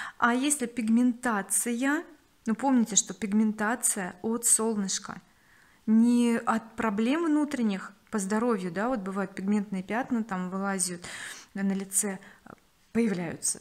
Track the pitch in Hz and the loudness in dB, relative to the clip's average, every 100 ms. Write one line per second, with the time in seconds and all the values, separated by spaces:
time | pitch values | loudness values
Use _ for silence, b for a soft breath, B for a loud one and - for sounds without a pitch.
0 | B B 240 247 285 294 240 240 220 226 | B B 0 2 0 0 -2 -4 2 4
1 | 247 240 254 208 190 - 240 240 269 302 | 4 0 -2 -2 -2 -2 -2 -2 0 0
2 | 339 - _ _ - 220 277 254 220 196 | -4 -14 _ _ -4 0 4 4 4 0
3 | - 190 208 208 220 214 214 254 - 214 | -2 -4 0 2 2 0 -2 0 -2 -2
4 | 180 - 220 233 233 - 220 214 190 - | -6 -6 -4 -2 2 2 2 0 -2 -4
5 | - - - b b b b b - 220 | -8 -14 -18 b b b b b 4 6
6 | 233 240 240 226 - 226 - - 233 202 | 8 6 4 2 0 -2 -2 -4 -2 0
7 | 226 311 330 302 294 - 220 190 - - | 2 2 2 2 2 0 0 0 -6 -18
8 | _ 220 190 214 247 226 185 170 233 254 | _ -4 0 0 2 0 -2 -2 -2 -2
9 | 190 196 190 190 190 208 202 190 185 214 | -4 -4 -4 -4 0 0 0 -6 -4 -4
10 | 269 233 220 185 180 190 196 190 185 175 | -2 -2 -2 -4 -4 -4 -4 -2 -4 -6
11 | - B B B B 196 196 196 196 - | -12 B B B B -4 -2 0 -2 -2
12 | 208 190 B B - - _ _ _ 226 | -2 -4 B B -20 -20 _ _ _ 0
13 | 233 180 165 - - - | 0 0 -4 -4 -4 -4